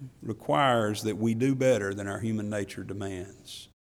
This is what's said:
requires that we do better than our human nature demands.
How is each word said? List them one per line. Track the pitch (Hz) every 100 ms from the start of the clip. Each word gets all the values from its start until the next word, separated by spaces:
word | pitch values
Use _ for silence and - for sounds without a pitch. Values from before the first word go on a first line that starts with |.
| 135 -
requires | 117 104 - 147 139 117 107 104
that | 107 98
we | 113
do | 113 135
better | 131 131 113 98
than | 101 101
our | 98
human | 113 110 104
nature | 104 101 -
demands. | 101 98 98 92 95 - - - - _